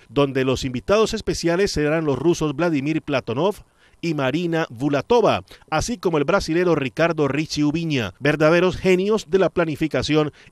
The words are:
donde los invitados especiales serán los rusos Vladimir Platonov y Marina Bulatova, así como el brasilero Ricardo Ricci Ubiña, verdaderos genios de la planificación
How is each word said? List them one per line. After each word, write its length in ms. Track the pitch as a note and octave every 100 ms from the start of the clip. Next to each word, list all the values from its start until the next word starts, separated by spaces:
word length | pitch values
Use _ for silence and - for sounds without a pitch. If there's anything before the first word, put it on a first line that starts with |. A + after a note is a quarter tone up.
| _
donde 340 | A#2+ C#3+ C3
los 200 | C3 B2+
invitados 500 | C3+ B2 - G#3 G#3+
especiales 580 | A3 F#3+ E3 E3 E3+ G3+
serán 320 | - D3 D#3+
los 140 | D#3 B2+
rusos 360 | D#3+ E3 D#3
Vladimir 460 | C3+ F3 D3 C#3+ D#3
Platonov 640 | - C3 A#2 A#2 F#3 G3+ - _ _ _
y 100 | E3+
Marina 540 | D3 C3 D3 E3+ D#3+ D#3+
Bulatova, 720 | A2 D3 C#3 - A#3+ G3+ G#2 - - -
así 260 | D#3 D3 A#3
como 220 | F#3 D#3
el 60 |
brasilero 500 | C#3+ D3+ - D#3+ F3+
Ricardo 520 | D#3+ C3 - E3 D#3 C#3+
Ricci 340 | C3+ D#3+ D3
Ubiña, 500 | D3 E3 E3 C#3 G2+ -
verdaderos 560 | C#3 D3+ D#3 E3+ F3+ -
genios 540 | F#3 F3+ G3 A3 -
de 80 | F#3+
la 100 | E3+
planificación 840 | - E3 C#3+ D#3 C3+ B2 D3+ D3+ - -